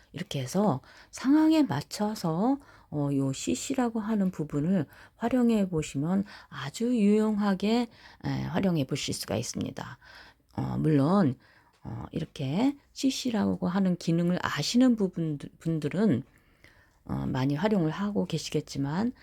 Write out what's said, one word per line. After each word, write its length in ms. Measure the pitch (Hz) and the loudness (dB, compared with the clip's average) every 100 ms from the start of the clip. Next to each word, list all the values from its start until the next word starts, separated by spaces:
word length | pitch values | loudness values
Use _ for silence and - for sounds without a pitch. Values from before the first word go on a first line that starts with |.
| _ | _
이렇게 280 | - 180 147 | -12 -8 -6
해서 400 | 127 180 208 131 - - - | -4 0 0 0 -4 -20 -20
상황에 520 | - 254 302 311 320 | -4 4 6 6 4
맞춰서, 960 | 285 - - - 208 214 175 160 220 277 - - - | 4 0 -4 -4 -4 -2 -2 0 2 0 -4 -20 -8
어, 180 | 151 143 | -2 0
요 180 | 139 135 | 0 0
씨씨라고 680 | 135 - - - 262 240 226 | -2 -2 -4 -2 -2 -2 -2
하는 320 | 208 220 190 | -2 0 0
부분을 560 | - 151 151 151 190 135 - - - | -2 -4 -2 0 0 -2 -8 -20 -6
활용해 520 | 233 254 240 220 190 | -2 2 2 2 2
보시면 560 | 170 151 139 151 190 202 - - | -2 -2 -2 0 0 -2 -8 -18
아주 460 | 139 135 - 226 247 | -12 -10 -4 0 4
유용하게, 920 | 202 214 214 208 208 185 202 233 240 - - - - | 4 4 4 2 0 0 2 0 0 -6 -20 -10 -6
에, 40 | |
활용해 560 | 135 131 160 196 165 131 | -4 -2 0 2 2 0
보실 280 | 143 - | -2 -4
수가 220 | 123 - 101 | -6 -4 -4
있습니다. 640 | 120 - - - - 123 - - - _ _ - | -4 -6 -6 -6 -12 -14 -20 -20 -20 _ _ -8
어, 220 | 131 127 | -4 -2
물론, 580 | 151 151 135 196 165 117 _ _ _ _ | 2 4 4 4 2 0 _ _ _ _
어, 220 | - 117 - | -12 -12 -8
이렇게 640 | - 160 - 135 160 262 285 _ | -8 -8 -6 -4 0 0 -2 _
씨씨라고 720 | - 269 262 254 226 196 185 180 | -4 -2 -2 -2 0 0 0 0
하는 280 | 180 190 175 | 2 2 0
기능을 440 | - 165 175 180 | 0 2 2 0
아시는 540 | - - 147 240 262 226 | -2 -4 0 4 4 4
부분들-, 540 | 196 180 165 143 - - | 0 -2 -4 -4 -8 -8
분들은, 640 | 165 160 147 156 214 131 - _ _ _ - _ _ _ - | -4 -2 -2 0 2 2 -2 _ _ _ -20 _ _ _ -8
어, 200 | 65 67 | -4 -2
많이 280 | 131 135 143 | -2 0 0
활용을 360 | 202 208 156 | 2 2 0
하고 340 | 160 202 202 180 | -2 -4 -2 -2
계시겠지만, 880 | 160 - 156 - 143 139 160 233 - | -4 -4 -6 -4 -4 -4 -2 -4 -6